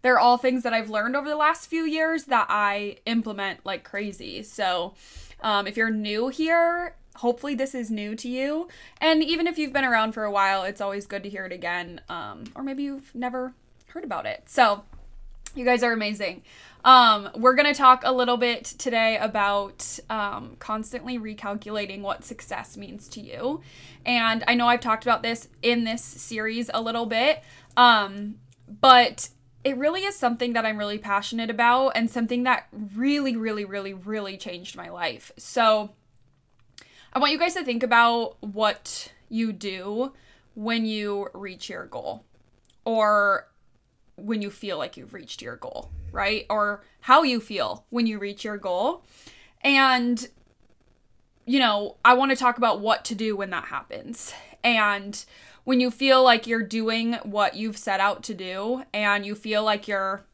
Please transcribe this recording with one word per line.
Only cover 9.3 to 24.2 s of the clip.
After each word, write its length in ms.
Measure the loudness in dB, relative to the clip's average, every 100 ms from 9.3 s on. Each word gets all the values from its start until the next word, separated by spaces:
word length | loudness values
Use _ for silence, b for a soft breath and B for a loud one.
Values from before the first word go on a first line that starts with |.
| 0 -2
if 140 | -2
you've 120 | -2
been 140 | 0 2
around 280 | 2 0
for 100 | -2
a 80 | -2
while, 320 | 2 2 2
it's 180 | -2 -6
always 240 | -6 -6 -8
good 160 | -10
to 80 | -8
hear 160 | -10 -10
it 60 |
again. 500 | -8 -6 -6 -8 -14 -12
Um, 360 | -12 -10 -14 -16 -10
or 80 |
maybe 180 | -8 -6
you've 320 | -6 -8 -14
never 400 | -8 -6 -6 -8 -12 _ _ _
heard 140 | -14
about 220 | -8 -6 -6
it. 200 | -10 -6
So, 380 | 4 4 4 -8 -20 -20 -18 -18 -16 -14
you 120 | -4 2
guys 180 | 2
are 80 | 2
amazing. 500 | 0 -4 -4 -6 -8 B B B B
Um, 460 | 10 10 10 6 0 4
we're 180 | 4
gonna 220 | 6 4 6
talk 260 | 8 8
a 80 | 6
little 260 | 2 2 2
bit 260 | 0 -2
today 540 | -8 -8 -2 2 2 0
about, 840 | -2 0 0 0 -2 -10 -10 -10 -8
um, 460 | -4 -4 -6 -12 -16
constantly 640 | -8 -6 -6 -10 -8 -8
recalculating 800 | -8 -10 -8 -10 -8 -6 -6 -8
what 220 | -6 -8
success 520 | -8 -14 -10 -10 -10 -16
means 320 | -16 -16 -16
to 120 | -18
you. 400 | -14 -8 -6 -6 B B B B
And 400 | -2 0